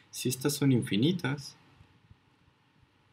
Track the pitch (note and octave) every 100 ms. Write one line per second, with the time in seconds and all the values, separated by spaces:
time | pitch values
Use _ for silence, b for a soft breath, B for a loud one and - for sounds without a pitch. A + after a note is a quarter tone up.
0 | B - - B2 D3 D3 C#3 B2 G#2 G2
1 | C#3 F#3 C3 C#3 - - _ _ - _
2 | _ - _ _ _ _ _ _ _ _
3 | _